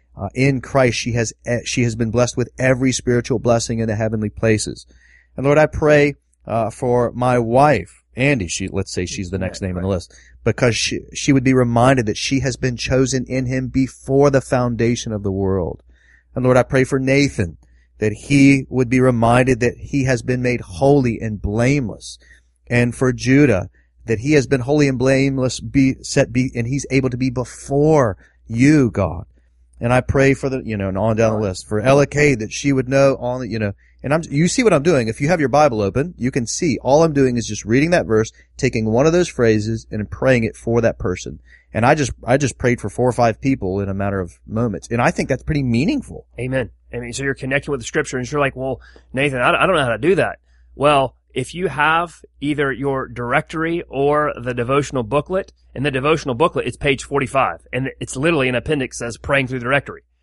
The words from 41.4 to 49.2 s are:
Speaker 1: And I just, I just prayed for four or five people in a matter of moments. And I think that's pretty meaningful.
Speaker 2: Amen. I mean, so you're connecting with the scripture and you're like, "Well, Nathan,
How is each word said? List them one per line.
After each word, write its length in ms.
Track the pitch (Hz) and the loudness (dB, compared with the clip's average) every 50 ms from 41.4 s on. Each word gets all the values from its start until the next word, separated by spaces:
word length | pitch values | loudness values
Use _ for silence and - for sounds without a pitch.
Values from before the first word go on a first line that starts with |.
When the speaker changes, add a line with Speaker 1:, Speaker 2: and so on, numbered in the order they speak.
| _ _ _ _ _ _ - | _ _ _ _ _ _ -4
Speaker 1:
And 100 | 107 113 | 0 2
I 100 | 127 156 | 2 2
just, 180 | 156 139 113 - - - | 2 0 -4 -6 -8 -2
I 140 | 120 127 143 | 0 0 2
just 180 | 147 117 - | 0 -2 -4
prayed 240 | - - 123 120 - | -2 -2 0 0 -2
for 80 | - 101 | -4 -8
four 180 | - - 123 127 | -4 -2 0 0
or 40 | |
five 300 | 117 - 120 117 107 - | 2 2 2 0 0 0
people 380 | - 135 135 123 104 92 92 101 | -2 -2 -2 -2 -2 -4 -4 -4
in 100 | 101 98 | -4 -4
a 40 | 95 | -4
matter 240 | 98 98 101 101 98 | -4 -4 -2 -2 -4
of 180 | 90 85 - _ - | -4 -6 -10 _ -14
moments. 420 | - 101 110 123 117 95 71 - - | -8 -4 -4 -2 -2 -4 -6 -8 -4
And 120 | 117 117 | -2 0
I 80 | 123 160 | 0 0
think 180 | - - 180 - | 0 -2 -4 -4
that's 140 | 135 - | -4 -4
pretty 200 | - - 156 147 | -4 -4 -2 -2
meaningful. 640 | 135 123 113 117 147 220 302 269 - - - - - _ - - | 0 0 0 0 0 0 -2 -4 -6 -10 -16 -18 -18 _ -12 -10
Speaker 2:
Amen. 320 | 120 127 131 131 117 - - _ _ - | -8 -4 -4 -4 -4 -6 -10 _ _ -12
I 60 | - 120 | -12 -10
mean, 140 | 120 120 | -10 -8
so 120 | 117 123 139 | -8 -6 -4
you're 100 | 139 139 | -4 -4
connecting 360 | - - 131 135 139 - - | -4 -4 -2 -2 -2 -2 -2
with 80 | 143 127 | -6 -6
the 60 | 113 | -6
scripture 300 | - - 147 131 - - 127 | -4 -4 -4 -4 -2 -4 -6
and 120 | 123 113 | -6 -4
you're 100 | 151 147 | -2 -2
like, 160 | 143 131 - | -2 -2 -2
"Well, 240 | 127 131 131 127 - - - - - _ _ | -4 -6 -6 -8 -8 -10 -20 -20 -20 _ _
Nathan, 280 | - 131 | -2 -2